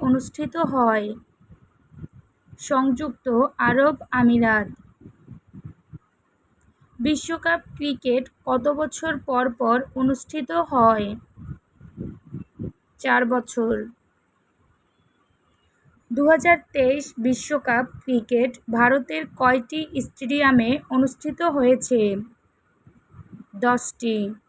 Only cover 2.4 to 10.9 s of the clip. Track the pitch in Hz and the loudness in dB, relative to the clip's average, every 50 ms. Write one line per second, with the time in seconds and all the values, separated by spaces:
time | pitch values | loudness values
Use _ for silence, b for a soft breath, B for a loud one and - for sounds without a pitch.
2.4 | _ _ - - - - 294 262 262 269 247 254 302 285 233 - - 262 240 233 | _ _ -20 -12 -4 -2 0 2 2 2 0 -2 -4 -8 -8 -8 -4 0 2 2
3.4 | 269 285 - - 240 240 240 262 277 302 294 - - - - 254 240 233 240 233 | 2 0 0 -2 0 2 2 4 4 2 2 -2 -6 -4 0 2 4 4 4 4
4.4 | 233 226 220 214 202 - - - - - _ _ - - - _ _ - - - | 4 4 2 2 0 -4 -10 -18 -20 -20 _ _ -20 -20 -20 _ _ -20 -20 -20
5.4 | _ _ - - - - - _ _ _ - - _ _ _ _ _ _ _ _ | _ _ -20 -20 -18 -18 -20 _ _ _ -20 -20 _ _ _ _ _ _ _ _
6.4 | _ _ _ _ _ _ _ _ _ _ _ - 233 294 311 - - - 330 330 | _ _ _ _ _ _ _ _ _ _ _ -4 -2 -2 -2 -2 -4 -6 -6 -4
7.4 | - 330 339 339 - - - - 285 294 269 - - 254 240 262 254 - _ _ | -2 0 0 -2 -2 -8 -12 -6 -4 -4 -4 -2 -2 0 0 0 -2 -6 _ _
8.4 | - 262 254 262 - 294 294 285 311 277 - - 330 320 302 269 - - 254 247 | -4 -2 -2 0 0 0 -2 -2 -4 -6 -6 -6 -6 -6 -6 -6 -4 -2 -2 0
9.4 | 254 269 240 - 247 226 233 254 269 262 - 262 262 262 269 254 - - - 311 | 0 -2 -2 -2 0 2 2 0 0 -4 -4 -2 0 0 0 -2 -6 -10 -8 -8
10.4 | 254 - 330 339 330 - 294 247 226 226 | -6 -4 -2 -2 -2 0 2 4 6 6